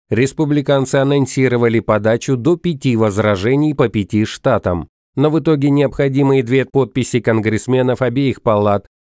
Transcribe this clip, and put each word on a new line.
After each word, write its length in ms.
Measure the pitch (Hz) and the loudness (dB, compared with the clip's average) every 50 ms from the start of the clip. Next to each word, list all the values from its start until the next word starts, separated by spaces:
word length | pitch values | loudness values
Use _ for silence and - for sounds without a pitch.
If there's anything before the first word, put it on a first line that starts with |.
| _ - | _ -4
республиканцы 840 | - 104 127 135 - - 160 143 147 147 139 139 143 139 131 131 - | -2 0 0 0 0 -2 -2 -2 0 -2 0 0 0 0 0 0 0
анонсировали 840 | 143 135 139 143 143 135 127 - - 131 127 120 120 120 117 113 113 | 0 0 2 2 2 0 0 0 0 0 0 2 2 0 2 2 0
подачу 560 | 107 - 110 107 104 110 113 120 - - 135 | 0 0 0 0 2 0 0 0 0 -2 -4
до 200 | 123 113 147 175 | -2 0 0 0
пяти 400 | 170 - 180 170 139 - 135 123 | 0 0 -4 -4 -2 -2 -2 0
возражений 800 | 110 110 110 95 98 107 107 104 92 92 113 131 143 151 151 147 | 2 0 0 0 0 0 0 0 0 0 0 0 0 0 0 0
по 140 | - 143 117 | 0 -2 0
пяти 360 | - 110 101 - - 104 107 | 0 -2 -4 -2 0 -2 -2
штатам. 640 | 107 - - - - 123 101 - 101 90 87 78 - _ _ _ _ - | -2 -4 -4 -2 0 0 0 0 -2 -2 -4 -4 -8 _ _ _ _ -4
Но 140 | - 135 151 | 0 0 2
в 80 | 156 165 | 2 0
итоге 320 | 135 165 160 147 139 147 | 0 0 0 0 2 0
необходимые 720 | 139 143 143 131 - - 147 139 135 135 143 135 135 135 131 | 2 2 0 0 0 -2 -2 -2 0 0 2 2 2 2 0
две 220 | 113 127 135 127 | 2 0 0 0
подписи 560 | - - 139 131 113 - 131 123 - - 123 | 0 0 -2 -2 0 -2 -4 -4 -2 -2 -2
конгрессменов 840 | 104 - 113 110 104 110 107 107 - - 127 131 127 127 127 - 131 | 0 0 0 0 0 0 -2 -2 -2 0 0 0 2 0 0 0 -2
обеих 400 | 123 131 143 143 135 113 - - | -2 -2 -2 -2 -2 -2 -2 0
палат 440 | 120 110 104 104 104 101 101 - _ _ _ _ | 0 0 2 2 2 0 -2 -4 _ _ _ _